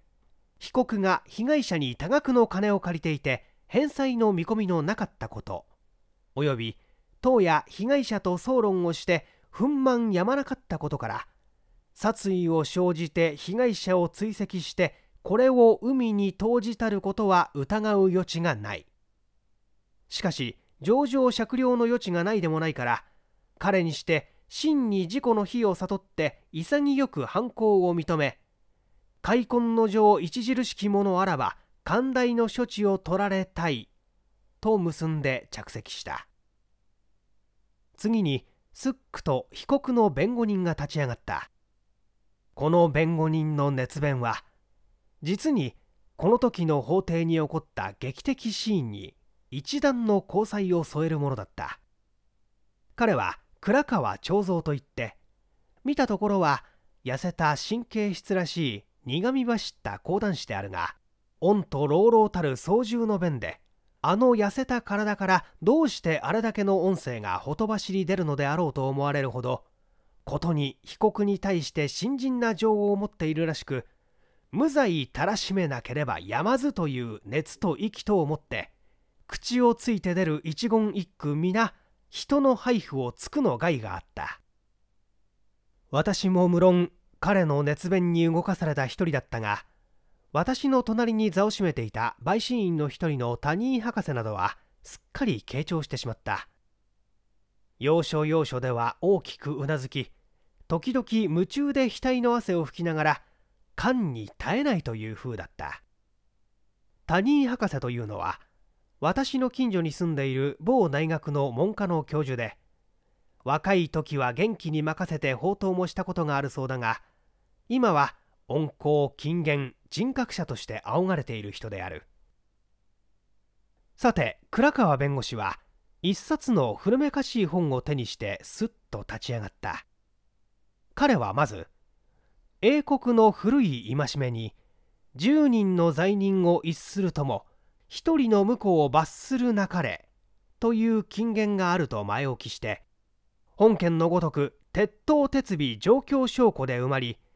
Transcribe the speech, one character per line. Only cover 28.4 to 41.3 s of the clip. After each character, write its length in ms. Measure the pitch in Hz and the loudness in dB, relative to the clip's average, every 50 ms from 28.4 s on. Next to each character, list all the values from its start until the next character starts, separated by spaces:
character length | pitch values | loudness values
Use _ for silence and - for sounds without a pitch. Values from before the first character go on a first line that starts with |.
| _ _ _ _ _ _ _ _ _ _ _ _ _ _ _ _ - | _ _ _ _ _ _ _ _ _ _ _ _ _ _ _ _ -2
悔 240 | - 220 254 233 | 0 2 2 2
恨 280 | - 240 240 233 233 226 | 0 0 0 2 2 2
の 120 | 226 226 | 2 2
情 280 | 214 190 220 214 208 208 | 4 4 6 8 8 6
著 480 | 151 170 165 - 254 226 233 254 240 247 | 6 2 -2 -4 -4 -2 0 0 0 -2
し 100 | - - | -4 -4
き 140 | - 196 208 | -4 -2 0
も 140 | 202 202 202 | 2 2 2
の 180 | 196 185 175 | 2 2 2
あ 40 | 196 | 2
ら 120 | - 156 | 2 0
ば 180 | 135 123 92 - - _ _ _ _ - | 0 -2 -4 -6 -8 _ _ _ _ -4
寛 280 | - 170 226 262 269 | -2 0 0 0 0
大 240 | 254 254 247 247 240 | 0 0 0 2 2
の 140 | 233 233 214 | 0 0 0
処 140 | - - 247 | -2 -4 -4
置 220 | - - 208 208 | -4 -2 0 2
を 120 | 202 196 | 2 2
取 200 | 190 - - 180 | 0 -2 -2 -2
ら 120 | 190 202 202 | 0 0 0
れ 160 | 196 190 185 | 0 -2 -2
た 240 | - - - 170 165 | -4 -4 -4 -2 -2
い 180 | 139 113 - - _ _ _ _ _ _ _ _ _ _ _ _ _ _ | -2 -4 -6 -12 _ _ _ _ _ _ _ _ _ _ _ _ _ _
と 180 | - 214 220 | 0 2 2
結 300 | 202 175 170 151 - 160 | 2 2 0 -2 -2 -4
ん 140 | 160 160 151 | -2 -2 -2
で 260 | 139 135 127 123 - - | -2 -2 -2 -4 -6 -12
着 200 | - - 104 - | -14 -16 -14 -12
席 200 | - 117 - - | -12 -12 -12 -12
し 120 | - - - | -14 -12 -10
た。 240 | - 69 - - _ _ _ _ _ _ _ _ _ _ _ _ _ _ _ _ _ _ _ _ _ _ _ _ _ _ _ _ _ _ _ _ _ _ | -10 -10 -10 -12 _ _ _ _ _ _ _ _ _ _ _ _ _ _ _ _ _ _ _ _ _ _ _ _ _ _ _ _ _ _ _ _ _ _
次 280 | - - 214 226 220 196 | -6 -2 0 2 2 2
に 220 | 151 139 120 - _ _ _ _ _ - | 2 0 -2 -4 _ _ _ _ _ -12
ス 160 | - - 262 | -6 -4 -4
ッ 60 | - - _ _ | -4 -6 _ _
ク 120 | - - - | -14 -8 -2
と 240 | 160 135 127 - _ | -2 -2 -2 -2 _
被 160 | - - - | -14 -12 -2
告 260 | - 269 277 - 262 247 | 0 0 0 0 2 2
の 160 | 240 220 202 | 4 4 4
弁 260 | 135 135 160 220 247 | 2 2 0 0 0
護 80 | 240 233 | 0 0
人 180 | 208 208 190 180 | 0 0 0 0
が 80 | 170 160 | 0 -2
立 200 | - 143 143 - | -2 -4 -4 -4
ち 60 | 156 | -2
上 80 | 143 | -2
が 60 | 123 117 | -2 -4
っ 60 | - _ | -6 _
た。 260 | - | -6